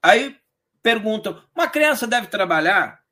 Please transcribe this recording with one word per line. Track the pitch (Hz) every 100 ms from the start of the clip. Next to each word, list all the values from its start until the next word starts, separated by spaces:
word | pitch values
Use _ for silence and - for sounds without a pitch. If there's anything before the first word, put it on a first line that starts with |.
aí | - 220 269 - _ _ _ _
perguntam: | 226 233 208 214 208 170 _ -
uma | 339
criança | 302 302 277 233
deve | 240 -
trabalhar? | 202 185 160 160 196 127 - _